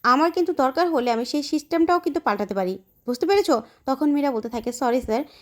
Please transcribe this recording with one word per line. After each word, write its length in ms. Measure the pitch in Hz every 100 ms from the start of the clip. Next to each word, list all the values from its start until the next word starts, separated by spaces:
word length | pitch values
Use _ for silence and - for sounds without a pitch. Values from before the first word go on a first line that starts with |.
আমার 260 | 240 262 330
কিন্তু 200 | 349 349
দরকার 320 | 302 262 294 349
হলে 200 | 294 247
আমি 140 | 226 233
সেই 180 | 294
সিস্টেমটাও 560 | 277 302 - 330 330 359
কিন্তু 200 | 349 302
পাল্টাতে 340 | 240 208 202
পারি, 200 | 196 185 190 _ _
বুঝতে 220 | - 247 339
পেরেছো?" 300 | 403 359 240 - _ -
তখন 220 | 269 294
মীরা 180 | 285 277
বলতে 180 | 226 226
থাকে, 200 | 233 247
"সরি 280 | - 247 247
স্যার, 200 | 233 226 302 -